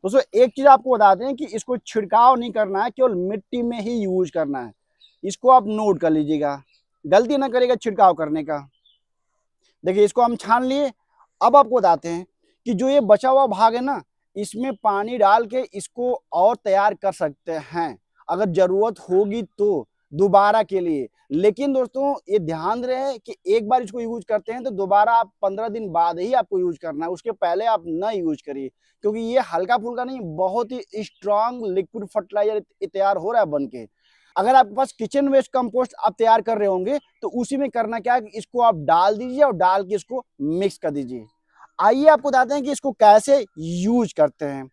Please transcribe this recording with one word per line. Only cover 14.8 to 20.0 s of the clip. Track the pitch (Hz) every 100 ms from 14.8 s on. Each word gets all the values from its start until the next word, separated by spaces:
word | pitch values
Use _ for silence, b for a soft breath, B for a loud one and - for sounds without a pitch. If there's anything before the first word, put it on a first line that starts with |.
| 220 196 214 247
डाल | 196 220 233
के | 254 247
इसको | 202 - - 247 247 _
और | 165 190 240
तैयार | 214 190 208 196
कर | 196
सकते | 185 156 143 - 160 -
हैं | 170 165 107 _ _ b
अगर | 175 208
ज़रूरत | 170 180 196 220 208
होगी | - 180 202 226 196 _
तो | 208 175 117 _